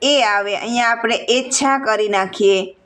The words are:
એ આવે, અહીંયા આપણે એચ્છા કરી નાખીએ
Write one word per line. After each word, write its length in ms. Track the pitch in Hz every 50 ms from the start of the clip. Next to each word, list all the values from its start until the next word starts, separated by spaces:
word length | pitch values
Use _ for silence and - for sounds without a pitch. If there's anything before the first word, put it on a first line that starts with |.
| 240
એ 200 | 277 294 277 233
આવે, 340 | 208 202 202 202 202 202 -
અહીંયા 300 | - 226 240 240 240 233
આપણે 280 | 233 233 233 226 233
એચ્છા 640 | - - - 240 254 262 247 - - 277 269 269 269
કરી 320 | 269 220 214 208 214 208
નાખીએ 680 | 202 190 190 190 190 - 214 196 196 190 185 185 - _ _